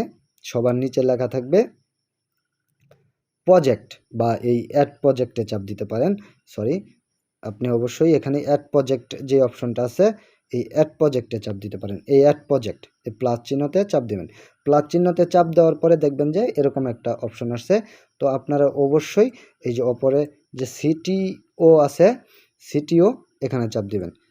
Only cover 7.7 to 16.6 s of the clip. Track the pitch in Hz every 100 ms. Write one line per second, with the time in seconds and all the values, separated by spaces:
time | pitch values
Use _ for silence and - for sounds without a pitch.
7.7 | 120 120 - 165 151 135 143 139 143 -
8.7 | 143 131 131 - - 135 135 127 - 120
9.7 | 113 123 - 202 208 _ _ _ 123 -
10.7 | 143 156 - 151 127 113 113 107 101 104
11.7 | 98 98 101 - 139 143 143 - 139 107
12.7 | - - _ - 113 127 120 - 139 143
13.7 | 185 202 147 117 101 85 - - _ -
14.7 | 147 147 175 180 175 175 180 165 160 165
15.7 | 156 165 160 147 139 147 165 - -